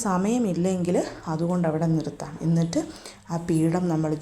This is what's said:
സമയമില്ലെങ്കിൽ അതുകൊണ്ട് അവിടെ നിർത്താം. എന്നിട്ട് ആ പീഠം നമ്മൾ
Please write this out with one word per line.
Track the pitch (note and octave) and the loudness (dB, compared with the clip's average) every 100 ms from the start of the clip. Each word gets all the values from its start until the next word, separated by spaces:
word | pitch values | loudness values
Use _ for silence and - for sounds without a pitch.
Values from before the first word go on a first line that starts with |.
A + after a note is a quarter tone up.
| G#3 | 0
സമയമില്ലെങ്കിൽ | F#3 G3+ A#3+ G#3+ E3 F#3 F#3 F3 G#3+ - - - | 0 2 2 2 2 0 0 2 0 0 -6 -6
അതുകൊണ്ട് | D#3 E3+ F3+ D#3+ | -2 0 0 2
അവിടെ | D3+ E3 | 2 2
നിർത്താം. | D#3+ - - D3 - D#3+ | 2 0 -8 -12 -4 2
എന്നിട്ട് | E3 E3 - - - - - - | 2 2 0 -2 -6 -18 -16 -8
ആ | E3+ F3 | -4 0
പീഠം | D#3+ E3 F3+ F3+ | 2 2 2 0
നമ്മൾ | D#3+ D#3 D3+ | 0 0 -2